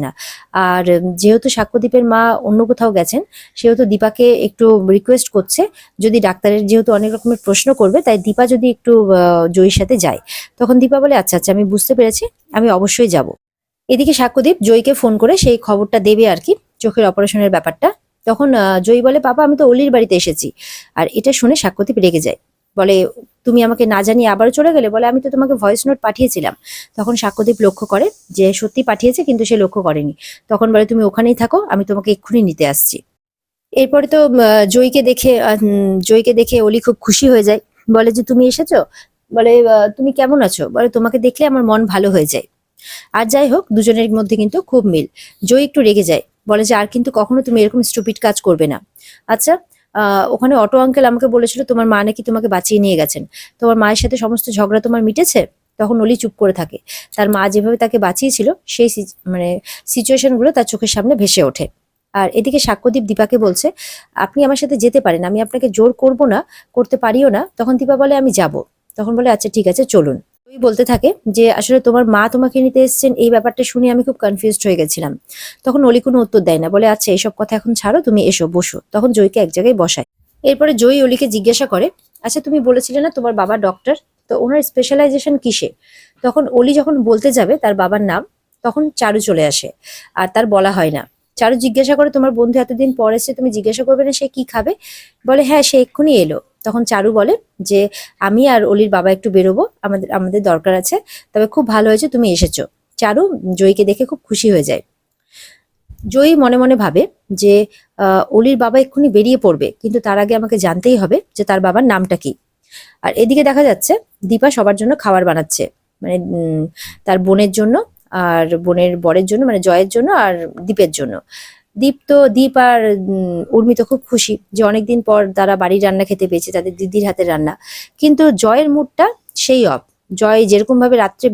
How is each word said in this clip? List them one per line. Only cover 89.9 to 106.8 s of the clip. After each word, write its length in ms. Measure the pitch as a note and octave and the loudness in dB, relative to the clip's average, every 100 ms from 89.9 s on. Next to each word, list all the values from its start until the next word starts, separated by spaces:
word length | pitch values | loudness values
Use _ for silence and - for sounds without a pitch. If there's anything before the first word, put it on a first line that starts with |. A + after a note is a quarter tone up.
| - - | -20 -12
আর 120 | - F#3 | -6 -4
তার 120 | A3 A3+ | -2 0
বলা 260 | G3+ F#3+ F#3 | 2 2 0
হয় 140 | D#3+ D3 | -2 -4
না। 60 | - _ _ - | -10 _ _ -2
চারু 180 | A#3 B3 | 0 0
জিজ্ঞাসা 380 | B3+ A#3+ C4+ C#4+ | 0 0 2 2
করে, 120 | D4 | 0
"তোমার 220 | C#4+ C4 | 0 0
বন্ধু 240 | A#3 A#3+ C4 | 0 0 0
এতদিন 320 | B3 A#3+ C4+ | -2 -2 -2
পর 180 | B3+ A3 A3+ | 0 -2 -2
এসে, 120 | C4+ | -4
তুমি 160 | C4 B3+ | -4 -4
জিজ্ঞাসা 320 | G#3+ G#3 A3+ | -2 -4 -2
করবে 180 | C4 C4 | 0 0
না 80 | C#4 | 0
সে 140 | C4+ C4+ | -4 -6
কি 140 | C4 | -6
খাবে?" 280 | B3+ A#3 A#3+ G#4 - - - _ A#3+ | -6 -6 -6 -8 -12 -20 -20 _ 0
বলে, 160 | C4+ C4 | 2 2
"হ্যাঁ, 140 | D4 | 2
সে 140 | C#4 C4+ | 2 2
এক্ষুনি 280 | B3 - D4+ A#3+ | 0 0 2 2
এলো।" 140 | D#3 D3 - _ | 0 -4 -12 _
তখন 180 | A3 A#3 | -6 -4
চারু 260 | A#3 G#3 G#3 | -2 0 0
বলে 220 | A3 A3 A4+ _ - | 2 0 -2 _ -14
যে, 200 | F#3 G3 G3+ - - _ | -2 0 -2 -6 -20 _
"আমি 220 | G3 A3 C4+ | 0 2 2
আর 120 | A#3 | 2
অলির 260 | G#3+ G#3 G#3+ | 2 2 2
বাবা 180 | F#3+ F#3 | 0 0
একটু 180 | F#3+ G#3+ | 0 0
বেরোবো, 320 | F#3 F#3 G3+ G#4+ _ | 2 2 0 -4 _
আমাদের, 260 | G3+ G3 F#3+ | -6 -6 -6
আমাদের 280 | F#3+ F#3 G3+ | -6 -4 -2
দরকার 320 | G3 D#3+ F#3 | 0 0 0
আছে, 220 | F#3 F3+ G4+ - - - | -2 -2 -6 -6 -18 -6
তবে 160 | G#3+ G#3+ | -2 -2
খুব 100 | D#4 A3+ | -2 0
ভালো 200 | G#3+ G#3+ | 2 2
হয়েছে 180 | A3 - | 2 0
তুমি 180 | A#3+ A3 | 0 0
এসেছো।" 320 | E3+ E3+ - - _ _ - | 0 -2 -4 -10 _ _ -4
চারু 240 | G#3+ A3+ F#4+ D4 F#3 | -2 0 0 -2 -6
জয়ীকে 300 | F3+ F#3+ G3 | 0 2 2
দেখে 200 | G3 G3+ B3+ | 0 -2 -6
খুব 100 | D4+ | -8
খুশি 240 | - G#3+ A3 | -8 -2 0
হয়ে 140 | F3 D3 | 0 0
যায়। 120 | - - _ _ _ _ - - _ _ _ - - G3+ | -6 -10 _ _ _ _ -20 -20 _ _ _ -20 -16 -4
জয়ী 240 | B3+ D4+ | 2 4
মনে 220 | D#4 C4 B3 | 4 4 2
মনে 200 | B3+ | 2
ভাবে 260 | A#3+ | 2